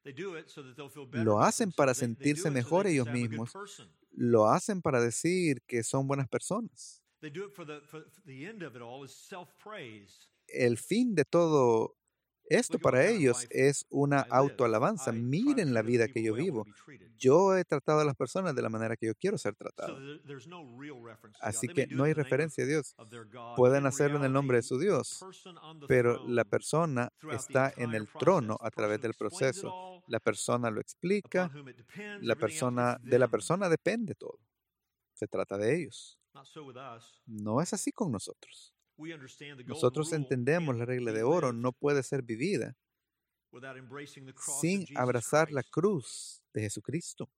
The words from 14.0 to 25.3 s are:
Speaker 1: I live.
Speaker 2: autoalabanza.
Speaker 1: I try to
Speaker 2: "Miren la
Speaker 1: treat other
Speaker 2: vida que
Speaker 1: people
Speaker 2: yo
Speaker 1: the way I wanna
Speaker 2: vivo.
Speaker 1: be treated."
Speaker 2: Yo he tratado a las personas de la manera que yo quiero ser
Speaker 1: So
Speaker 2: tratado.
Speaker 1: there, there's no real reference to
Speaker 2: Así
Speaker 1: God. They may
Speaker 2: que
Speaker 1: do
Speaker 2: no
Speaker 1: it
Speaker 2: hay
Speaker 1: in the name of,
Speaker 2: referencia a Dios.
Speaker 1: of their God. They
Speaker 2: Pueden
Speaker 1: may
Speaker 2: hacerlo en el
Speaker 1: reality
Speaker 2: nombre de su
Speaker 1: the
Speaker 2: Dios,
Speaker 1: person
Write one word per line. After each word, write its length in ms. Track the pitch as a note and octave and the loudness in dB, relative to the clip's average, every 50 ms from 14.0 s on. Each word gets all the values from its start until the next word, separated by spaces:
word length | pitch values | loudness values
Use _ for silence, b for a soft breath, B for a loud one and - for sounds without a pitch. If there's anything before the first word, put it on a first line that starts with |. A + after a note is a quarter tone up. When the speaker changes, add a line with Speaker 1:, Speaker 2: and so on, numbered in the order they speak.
| C#3+ C#3+ C#3+ C#3 | 2 4 4 2
Speaker 1:
I 40 | A#2+ | 2
live. 40 | A#2 B2+ | 4 4
Speaker 2:
autoalabanza. 760 | B2+ C#3 C#3+ A#2 - B2 A#2 A2 G#2+ C3 F#3 A3 D#3+ - B2 | 4 4 4 2 2 2 4 4 4 2 2 0 -2 -4 -4
Speaker 1:
I 40 | A2+ | -2
try 80 | A2+ | -2
to 40 | A#2+ B2 | -2 -2
Speaker 2:
"Miren 440 | C#3 F3 A#3+ C#4+ C#4+ B3 F#3 C#3 | 0 0 2 2 2 2 2 2
la 80 | A#2+ A2+ | 2 2
Speaker 1:
treat 0 | |
other 60 | G#2+ | 2
Speaker 2:
vida 200 | A#2 B2 A#2 A2+ G#2+ | 4 4 4 4 2
que 40 | |
Speaker 1:
people 100 | - A#2 A2 | 0 0 0
Speaker 2:
yo 80 | A2 G#2+ | 0 0
Speaker 1:
the 60 | A#2 | 0
way 60 | E3 | -2
I 40 | F#3+ | -2
wanna 140 | D3 A2 G#2 | -2 -4 -6
Speaker 2:
vivo. 0 | |
Speaker 1:
be 80 | G#2 - - - - C#3+ A2 | -8 -14 -20 -20 -20 -20 -20
treated." 120 | F2+ - _ | -20 -20 _
Speaker 2:
Yo 400 | _ - B2+ C#3 E3+ G3 G3 F#3+ | _ 6 8 8 8 8 6 4
he 80 | F#3 F3 | 2 2
tratado 360 | _ D#3+ C#3+ _ - D#3 D3+ | _ -2 -2 _ 2 4 4
a 40 | D3+ | 4
las 100 | D3 C3+ | 2 0
personas 380 | _ C3+ B2 - F#3+ F#3+ F3 C#3 | _ -4 -4 -2 -4 -2 -2 -2
de 60 | B2 | -2
la 80 | A#2 A2+ | -2 -2
manera 280 | A2 A2 A2+ A2 A2+ - | -4 -4 -4 -4 -4 -4
que 80 | - | -4
yo 80 | A2 G#2+ | -6 -4
quiero 240 | _ - F#3+ G#3 D3 | _ -4 -4 -4 -2
ser 160 | - G#2 G#2 | -4 -4 -6
Speaker 1:
So 40 | _ - | _ -12
Speaker 2:
tratado. 320 | - _ - - - - | -12 _ -8 -10 -10 -10
Speaker 1:
there, 220 | C3+ C3+ C#3+ D3 D#3+ _ | -12 -14 -16 -16 -16 _
there's 200 | C3+ C#3+ C3 A#2 | -16 -16 -16 -16
no 160 | E3 F3+ F3 D#3 B2 A#2 B2 | -18 -18 -18 -18 -18 -18 -16
real 220 | C#3 D3 C#3+ B2 | -16 -16 -16 -16
reference 360 | A#2 A#2 A2 - - G#2+ _ _ | -16 -18 -18 -20 -20 -20 _ _
to 60 | - | -8
Speaker 2:
Así 200 | A2 G#2 - - B2 | -6 -4 -4 -6 -2
Speaker 1:
God. 60 | - | 0
They 80 | C#3+ B2+ | -2 -2
may 40 | - | 0
Speaker 2:
que 60 | - | 0
Speaker 1:
do 20 | |
Speaker 2:
no 80 | C3 C#3 | 0 2
Speaker 1:
it 40 | D#3 | 2
Speaker 2:
hay 20 | |
Speaker 1:
in 40 | D#3 | 2
the 40 | D3+ | 0
name 0 | |
of, 100 | C#3 - | 0 0
Speaker 2:
referencia 340 | C3 C#3 D#3 D#3+ - - B2+ | 0 0 0 -2 -4 -4 -2
a 20 | |
Dios. 280 | C3 D3+ D#3 C3+ - - - | 0 0 -2 -2 -4 -16 -20
Speaker 1:
of 100 | A2+ G#2+ | -20 -18
their 160 | A#2+ A#2 A2 | -16 -18 -18
God. 80 | G#2 | -16
They 240 | A2 B2 A#2+ A#2 A#2+ | -16 -16 -16 -8 2
Speaker 2:
Pueden 260 | B2+ B2 B2 C3+ C#3 C#3 | 4 6 6 6 4 2
Speaker 1:
may 40 | C3+ | 0
Speaker 2:
hacerlo 280 | B2 - D3 C#3+ C#3+ C#3+ | 2 2 2 2 2 0
en 60 | C#3 | 0
el 80 | C3 | 2
Speaker 1:
reality 20 | C3 | 2
Speaker 2:
nombre 220 | C#3 C#3+ C3 B2+ A#2+ | 0 2 4 2 2
de 40 | |
su 160 | A2+ - B2 B2+ | 2 0 -2 0
Speaker 1:
the 60 | E3+ | 2
Speaker 2:
Dios, 340 | G#3 F3+ C3 A2+ - - - | 2 2 0 0 -4 -10 -14
Speaker 1:
person 360 | F3+ F#3+ | -16 -18